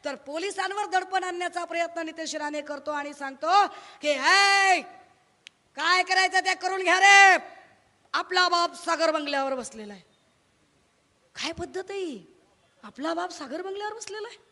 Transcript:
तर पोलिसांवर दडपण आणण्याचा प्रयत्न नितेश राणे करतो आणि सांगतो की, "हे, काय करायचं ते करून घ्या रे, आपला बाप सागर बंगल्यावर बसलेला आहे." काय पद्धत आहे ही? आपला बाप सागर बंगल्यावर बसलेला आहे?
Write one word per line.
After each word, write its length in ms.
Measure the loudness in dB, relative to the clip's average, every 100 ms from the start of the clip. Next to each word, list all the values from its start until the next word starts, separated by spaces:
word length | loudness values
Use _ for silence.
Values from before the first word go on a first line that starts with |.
तर 100 | -10
पोलिसांवर 720 | -10 -10 -8 -6 -6 -6 -4 -2
दडपण 380 | -2 -2 -4
आणण्याचा 400 | -4 -6 -6 -6
प्रयत्न 380 | -6 -4 -4 -6
नितेश 340 | -10 -8 -8 -6
राणे 240 | -6 -8
करतो 300 | -10 -10 -6
आणि 240 | -8 -8
सांगतो 520 | -10 -12 -6 2 4 4 -2 -20 -6
की, 100 | -2
"हे, 680 | 2 4 6 6 6 4 2 0 -20 _ _ _ _ -20 _ _ -4
काय 260 | 2 2
करायचं 380 | 2 2 2 0
ते 140 | 0
करून 280 | -2 -2 -2
घ्या 180 | 2 6
रे, 380 | 8 10 10 6 0 -20 -20 _ _ _ _
आपला 340 | -8 -2 0 2
बाप 260 | 2 -2
सागर 360 | -4 -4 0 0
बंगल्यावर 440 | 0 -2 -4 -2
बसलेला 380 | -6 -8 -14 -16
आहे." 100 | -18 _ _ _ _ _ _ _ _ _ _ _ _ _
काय 180 | -10 -10
पद्धत 380 | -8 -10 -10 -10
आहे 80 | -8
ही? 280 | -8 -10 -16 _ _ _ _ _
आपला 320 | -20 -8 -6
बाप 160 | -4 -6
सागर 320 | -10 -10 -10
बंगल्यावर 320 | -8 -8 -8
बसलेला 340 | -10 -12 -12 -12
आहे? 100 | -16 _